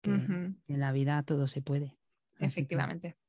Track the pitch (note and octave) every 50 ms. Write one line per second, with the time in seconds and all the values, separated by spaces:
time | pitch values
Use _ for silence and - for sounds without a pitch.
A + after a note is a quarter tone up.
0 | - G3+ G3+ - B2+ E3 F#3 F3 F3+ F#3 F#3+ - _ - C#3+ C#3 C#3 C3+ C3 C#3
1 | C#3 C#3+ D3 D3 C#3+ - D#3 C#3+ C#3 C3+ - C#3 C3+ - C#3 C#3 D3 C#3 - _
2 | _ _ _ _ _ _ _ - D3+ C#3+ - F3 C#3+ - E3+ E3+ E3 - E3+ E3+
3 | F3+ E3+ - _ _